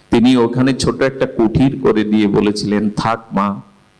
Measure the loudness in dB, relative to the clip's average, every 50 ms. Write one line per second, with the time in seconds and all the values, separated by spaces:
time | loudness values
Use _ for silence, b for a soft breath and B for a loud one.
0 | B B 0 2 4 4 4 4 2 2 0 0 0 0 0 -2 -2 -4 -2 0
1 | -2 -2 -2 -2 -4 -4 -2 0 0 0 2 2 2 0 0 0 0 0 0 0
2 | 0 0 0 2 2 2 2 2 2 0 0 -2 -2 -2 -2 0 -2 -2 -4 -4
3 | -4 -4 -4 -4 -6 -6 -4 -2 -2 -2 -4 -6 -12 _ _ _ _ _ _ -2